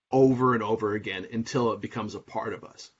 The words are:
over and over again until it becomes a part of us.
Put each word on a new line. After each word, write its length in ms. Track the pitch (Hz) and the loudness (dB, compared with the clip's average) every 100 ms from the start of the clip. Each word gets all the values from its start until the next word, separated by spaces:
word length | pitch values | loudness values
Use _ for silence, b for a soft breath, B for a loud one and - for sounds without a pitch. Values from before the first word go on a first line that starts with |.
| - | -2
over 420 | 131 135 123 127 120 | 4 6 6 4 2
and 80 | |
over 320 | 104 110 107 107 | 0 0 0 -2
again 320 | 101 95 92 | -4 -8 -6
until 400 | 113 113 135 117 | -6 -4 0 0
it 80 | 101 | -2
becomes 340 | 104 117 104 95 | -6 -8 -8 -10
a 40 | |
part 340 | - 110 113 | -10 -10 -8
of 100 | 85 | -10
us. 260 | - - - _ | -14 -20 -20 _